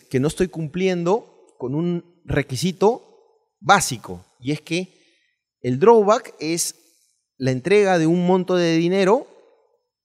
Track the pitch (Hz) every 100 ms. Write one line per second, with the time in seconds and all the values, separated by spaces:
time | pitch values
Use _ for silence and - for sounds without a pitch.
0 | _ 131 143 - 185 - 156 175 190 180
1 | 170 220 - _ _ - 123 147 175 170
2 | - _ - 143 131 120 175 160 202 240
3 | _ _ _ _ _ _ - 190 - 113
4 | - 90 - _ 123 147 - 165 185 _
5 | _ _ _ _ _ _ 123 127 190 233
6 | 196 233 - - 151 170 - - _ _
7 | _ _ _ - 131 131 170 208 196 180
8 | 160 175 180 185 180 180 170 165 170 190
9 | 190 240 339 _ _ _ _ _ _ _